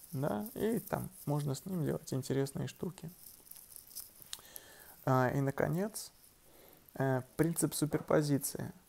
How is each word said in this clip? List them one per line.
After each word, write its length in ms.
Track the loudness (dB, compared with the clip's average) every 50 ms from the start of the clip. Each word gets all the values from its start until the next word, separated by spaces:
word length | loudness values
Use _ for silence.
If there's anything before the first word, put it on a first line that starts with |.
| -12 -8
Да, 340 | -4 -2 0 0 0 -2 -4 -6 -4
и 240 | -2 0 0 0 0
там 320 | -2 -2 -4 -4 -4 -6 -8 -6 -2
можно 280 | 0 0 0 0 -2 -4
с 120 | -4 -4
ним 180 | -4 -2 0 0
делать 280 | 0 0 -2 -4 -4
интересные 560 | -4 -2 0 0 0 0 0 0 -2 -4 -6 -6
штуки. 420 | -6 -6 -8 -8 -8 -8 -12 -14 -14 -16 -18 -20 -20 -20 -20 -20 -18 -18 -18 -18 -18 -20 -18 -16 -16 -16 -16 -16 -18 -20 -18 -16 -16 -16 -16 -16 -18 -18 -18 -20 -20 -20 -20 -20 -16 -4 0
А, 260 | 4 4 6 4 4
и, 100 | 4 2
наконец, 680 | 0 0 2 2 2 2 2 0 -2 -2 -6 -8 -12 -14 -16 -20 -20 -20 -20 -20 -20 -20 -20 -20 -20 -20 -20 -20 -20 -8 -4
э, 280 | 0 2 2 2 0 -2 -2 0
принцип 380 | 2 2 2 2 2 0 0 0
суперпозиции. 1000 | 0 0 0 0 0 2 4 4 4 6 4 2 2 2 -2 -4 -6 -6 -8 -10 -14 -20